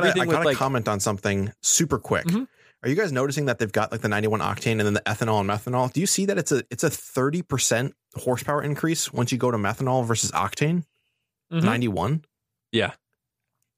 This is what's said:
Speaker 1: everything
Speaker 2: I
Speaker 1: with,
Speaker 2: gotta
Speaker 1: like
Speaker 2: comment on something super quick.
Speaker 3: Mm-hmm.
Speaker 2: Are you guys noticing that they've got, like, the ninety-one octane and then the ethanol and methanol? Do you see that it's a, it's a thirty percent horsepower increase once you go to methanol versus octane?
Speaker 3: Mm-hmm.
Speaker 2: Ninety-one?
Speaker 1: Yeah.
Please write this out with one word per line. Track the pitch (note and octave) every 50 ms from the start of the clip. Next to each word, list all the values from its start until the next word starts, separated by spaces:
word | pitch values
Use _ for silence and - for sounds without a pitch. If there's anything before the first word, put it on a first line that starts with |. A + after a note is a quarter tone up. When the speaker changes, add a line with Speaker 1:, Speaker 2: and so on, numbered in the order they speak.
| F3
Speaker 1:
everything | E3+ C3+ F#3 -
Speaker 2:
I |
Speaker 1:
with, | E3+ D#3
Speaker 2:
gotta | D3+ E3+ D3+
Speaker 1:
like | C3+
Speaker 2:
comment | A#2+ C3+ C3+ C3+ B2 G#2
on | A2 G#2 G2
something | - A2+ G#2 G2 - G#2 G2 G2 G2 A2 - -
super | - - - - F3 D3 C#3 A2
quick. | - - G#2 D#2 -
Speaker 3:
Mm-hmm. | E3+ F3 A3+ C4 - _ _ _ - _ _ -
Speaker 2:
Are | A#2+
you | C#3+
guys | F#3+ A3 F3
noticing | C3+ B2+ C3 C#3+ C3+ D3+ D3
that | C3+ A#2+ -
they've | A2+ G2+
got, | - G#2+ G#2+ -
like, | A#2 A2+
the | -
ninety-one | A2 G#2 G#2 G#2+ A2 G#2+ G#2
octane | D2+ G2+ G#2 - - A#2+ A2+
and | G#2+
then | G#2 G#2 G#2
the | G#2
ethanol | - G2 G#2+ - B2 A2+ G#2+ G#2
and | F#2+ G2
methanol? | G#2 G#2 - B2 B2 B2+ B2+ B2+
Do | - D3
you | F#3
see | F#3+ - - G3
that | G3 G3+
it's | F#3+ D#3 - D3
a, | B2 - -
it's | B2 - -
a | D#3
thirty | - - - - - C3+ B2+ C#3+ D#3 F3+
percent | F3+ - C#3+ B2 - - A#2+ A2+ B2+ C#3 - _ _ _ -
horsepower | - - B2 B2 A#2+ - - D3 D3+ -
increase | D3 D3 - - D#3+ E3 - - -
once | - A#2+ B2 A#2+ C3
you |
go | A#2 A#2+ B2
to | A#2+
methanol | G#2+ G2+ G2 A2 - C#3 B2+ B2+ C3 A#2+
versus | A2+ A#2 G#2+ - F2
octane? | - E2 F#2 G2+ - - D3 D#3 E3+ F3+ D#3 - _ _ _ _ _ _ _ _ _ _ _ _
Speaker 3:
Mm-hmm. | E3 E3 E3
Speaker 2:
Ninety-one? | - A2+ A#2+ B2 A2+ F#2+ D#2+ F2 B2 D3+ D#3+ - _ _ _ _ _ _ _ _ _
Speaker 1:
Yeah. | - A2+ G2+ - - - _ _ _ _ _ _ _ _ _ _ _ _ _ _ _